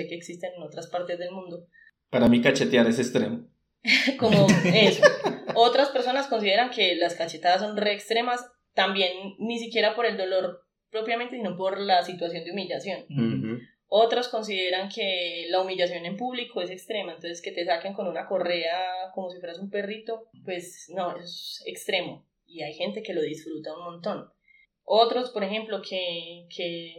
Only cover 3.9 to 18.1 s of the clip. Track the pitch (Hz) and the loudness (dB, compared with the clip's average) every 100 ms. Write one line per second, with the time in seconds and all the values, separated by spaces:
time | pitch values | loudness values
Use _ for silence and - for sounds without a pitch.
3.9 | - 262 269 220 202 196 180 185 202 196 | 2 2 2 6 8 8 8 6 6 6
4.9 | - 554 - 403 - - - 240 262 277 | 10 8 8 -2 -2 0 6 6 6 4
5.9 | 254 247 269 269 226 202 202 247 240 190 | 2 0 0 0 0 2 4 2 2 2
6.9 | 170 175 170 165 156 175 190 214 208 208 | 2 0 0 -6 0 2 2 2 0 0
7.9 | 202 - 226 247 247 - _ _ - 190 | 0 0 0 0 -2 -6 _ _ 0 2
8.9 | 196 185 185 196 - 220 233 - 226 208 | 2 0 -2 -10 -8 -6 -4 -2 2 2
9.9 | 226 226 196 185 190 175 - _ _ _ | 2 0 0 0 0 -2 -6 _ _ _
10.9 | 220 220 233 247 254 196 175 190 196 202 | -6 -2 -4 -4 -6 -6 -4 -2 -2 4
11.9 | 180 180 175 170 170 165 196 175 143 196 | 4 2 -4 -6 -6 -8 -6 -6 -6 -6
12.9 | - - 139 113 104 110 123 - _ - | -8 -6 -2 0 0 -4 -6 -12 _ 0
13.9 | 196 226 233 240 220 208 190 185 185 202 | 4 4 2 -2 -6 -4 -4 -2 -2 -4
14.9 | 226 196 185 175 165 165 185 185 185 175 | -4 -4 -2 -4 -6 -2 0 0 0 -2
15.9 | 170 170 202 247 247 233 208 180 185 - | -2 -6 -6 -6 -6 -6 -6 -6 -8 -8
16.9 | 214 180 165 170 170 190 - 175 170 196 | -8 -8 -10 -10 -10 -8 -4 0 0 -2
17.9 | 196 190 | -6 -6